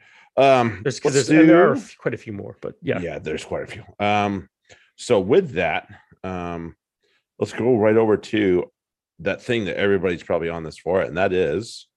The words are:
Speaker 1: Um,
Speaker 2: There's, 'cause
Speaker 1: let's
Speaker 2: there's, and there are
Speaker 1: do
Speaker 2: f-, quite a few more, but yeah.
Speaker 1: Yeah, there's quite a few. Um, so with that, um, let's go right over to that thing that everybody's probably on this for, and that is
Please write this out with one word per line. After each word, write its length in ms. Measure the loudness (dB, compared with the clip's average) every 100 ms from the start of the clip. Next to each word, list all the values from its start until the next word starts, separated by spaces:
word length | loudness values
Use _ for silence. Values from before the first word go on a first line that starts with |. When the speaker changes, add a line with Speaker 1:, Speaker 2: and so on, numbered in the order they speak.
| _ _ _ 0
Speaker 1:
Um, 420 | 4 4 2 -2
Speaker 2:
There's, 160 | -6 -4
'cause 140 | 0 0
Speaker 1:
let's 120 | 4
Speaker 2:
there's, 120 | 6
and 80 | 8
there 200 | 8 6
are 40 |
Speaker 1:
do 80 | 2
Speaker 2:
f-, 160 | -6 -10
quite 160 | -8
a 40 | -8
few 140 | -10
more, 240 | -12 -14 -14
but 140 | -16 -10
yeah. 180 | -6 -6
Speaker 1:
Yeah, 200 | -6 -8
there's 240 | -8 -10
quite 200 | -8 -10
a 40 | -10
few. 160 | -14 -18 -6
Um, 480 | -2 0 0 -4 -10 _ _ -20 _ _
so 240 | 0 0
with 320 | 4 2 2
that, 360 | -2 -2 -4 -8 -18 _ _
um, 520 | -10 -8 -8 -10 -12 -16 _ _ _ _ _ -8
let's 120 | -8
go 220 | -2 0 2
right 220 | 4 4
over 180 | 4 2
to 540 | 0 -2 2 0 -2 _ _ _ _ -10
that 220 | -8 -6
thing 240 | -4 -4 -4
that 120 | -2
everybody's 460 | 0 0 0 -4
probably 240 | -4 -4 -4
on 140 | -6
this 140 | -10 -10
for, 240 | -4 -2
and 160 | -2 -2
that 160 | 0
is 540 | 2 0 -2 -6 -14 -20